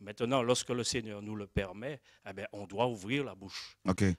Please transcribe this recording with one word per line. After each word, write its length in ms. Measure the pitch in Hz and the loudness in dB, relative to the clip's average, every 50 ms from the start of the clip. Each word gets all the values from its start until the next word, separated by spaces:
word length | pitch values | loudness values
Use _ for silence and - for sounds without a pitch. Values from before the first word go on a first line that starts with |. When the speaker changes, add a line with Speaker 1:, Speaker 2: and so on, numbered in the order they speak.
Speaker 1:
maintenant, 420 | 101 101 107 - 123 117 135 135 | -14 -12 -4 -2 0 2 4 4
lorsque 280 | 117 120 127 120 - - | 6 6 4 4 2 0
le 120 | 123 123 | -2 0
Seigneur 380 | 113 - - 127 110 110 104 101 | 0 0 0 -2 -2 -4 -8 -8
nous 140 | 104 104 107 | -6 -6 -6
le 100 | 104 101 | -6 -6
permet, 540 | 95 _ 104 98 95 92 101 113 139 151 131 _ _ - _ - 104 | -2 _ -2 -2 0 -4 -8 -8 -8 -10 -10 _ _ -20 _ -14 -12
eh 40 | |
ben, 140 | 95 95 101 - | -10 -10 -10 -10
on 140 | - 104 101 | -10 -10 -10
doit 220 | 90 95 101 120 127 | -6 0 2 2 2
ouvrir 340 | 117 104 90 104 127 143 139 | 2 -2 -2 -2 -2 0 -2
la 100 | 117 95 | -4 -8
bouche. 420 | 95 98 95 - - - - - _ - | -10 -12 -12 -10 -12 -12 -14 -16 _ 0
Speaker 2:
Ok. 160 | - 95 - 104 95 87 | 0 4 6 6 4 4